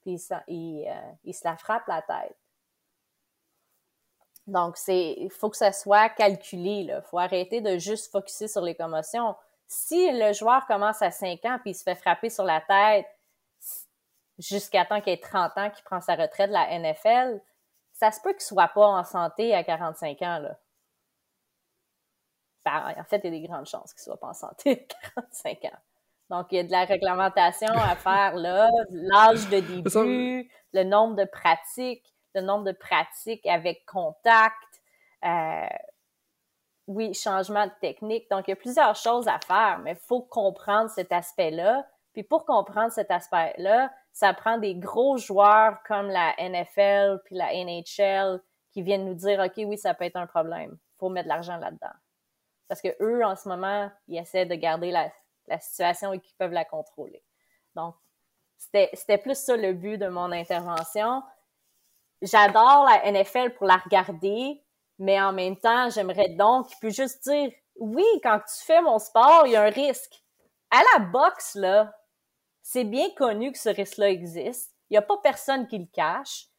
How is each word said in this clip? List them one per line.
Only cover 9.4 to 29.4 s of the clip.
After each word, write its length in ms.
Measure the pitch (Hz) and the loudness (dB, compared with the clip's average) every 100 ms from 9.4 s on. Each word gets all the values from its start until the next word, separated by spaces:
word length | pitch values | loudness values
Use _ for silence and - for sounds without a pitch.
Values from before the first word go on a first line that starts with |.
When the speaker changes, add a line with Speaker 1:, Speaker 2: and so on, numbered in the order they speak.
| _ _ _ | _ _ _
Speaker 1:
Si 420 | - - 339 370 | -12 -4 0 2
le 200 | 254 214 | 2 0
joueur 340 | 202 220 254 269 | 0 2 2 2
commence 360 | 208 208 214 | -2 -2 0
à 100 | 190 | -4
cinq 320 | 170 190 175 | -4 -10 -8
ans 160 | 226 247 | -8 -8
puis 100 | 214 | -10
il 40 | 180 | -10
se 80 | |
fait 100 | - | -8
frapper 360 | 175 - 170 226 | -4 -2 -2 -2
sur 160 | - 190 | -4 -2
la 160 | 160 | -2
tête 440 | - 196 208 214 - _ _ _ _ _ - - - _ _ _ _ _ | 2 4 6 4 0 _ _ _ _ _ -18 -18 -18 _ _ _ _ _
jusqu'à 460 | 175 196 196 190 180 | -8 -8 -2 0 0
temps 160 | 214 | -2
qu'il 100 | 202 | -2
ait 80 | 175 | -6
trente 380 | - 196 170 - | -4 -4 -2 -4
ans, 120 | 202 | -8
qu'il 140 | 208 | -8
prend 160 | - 185 | -10 -10
sa 160 | 170 165 | -4 -2
retraite 320 | 160 - 202 | -4 -2 -2
de 60 | |
la 180 | 202 151 | 0 -2
N 240 | 170 165 156 | -2 -6 -2
F 100 | 214 | 2
L, 360 | 240 254 214 _ _ _ _ _ | 2 0 -6 _ _ _ _ _
ça 200 | - 285 | 0 0
se 100 | - | 0
peut 100 | 370 | -6
qu'il 120 | 403 | -6
soit 260 | - 190 190 | -4 0 2
pas 160 | 202 208 | 4 4
en 180 | 190 | 4
santé 500 | 175 185 170 - 226 | -2 -4 -6 -4 0
à 120 | 202 170 | 0 0
quarante-cinq 560 | 160 170 160 160 143 | -4 -4 -8 -10 -8
ans, 180 | 175 170 | -6 -6
là. 180 | 147 - _ _ _ _ _ _ _ _ _ _ _ _ _ _ _ _ _ _ _ _ | -8 -14 _ _ _ _ _ _ _ _ _ _ _ _ _ _ _ _ _ _ _ _
Ben, 320 | - 147 139 160 | -4 -4 -6 -12
en 60 | |
fait, 140 | 165 208 190 | -6 -4 -4
il 80 | |
y 20 | 165 | -10
a 60 | |
des 60 | 165 | -12
grandes 180 | 165 180 | -14 -12
chances 260 | - - | -16 -16
qu'il 120 | - | -20
soit 160 | - - | -16 -14
pas 80 | - | -14
en 60 | |
santé 380 | - - - 285 | -14 -16 -4 -2
à 400 | 247 - - - | -2 -4 -20 -16
quarante-cinq 540 | - 240 - - - - | -16 -16 -14 -12 -10 -12
ans. 140 | - _ _ _ _ _ | -14 _ _ _ _ _
Donc, 180 | 180 180 | -10 -4
il 60 | 185 | -4
y 20 | |
a 40 | |
de 80 | 175 | -2
la 140 | 180 185 | -2 0
réglementation 880 | 190 185 180 190 185 175 175 220 | 0 0 0 0 4 2 2 -2
à 220 | 226 208 180 | 0 0 0
faire, 400 | - 196 196 175 | 0 2 2 0
là, 340 | 170 185 220 233 214 | -2 4 4 4 -2
l'âge 580 | 180 180 196 220 226 | -8 4 8 8 8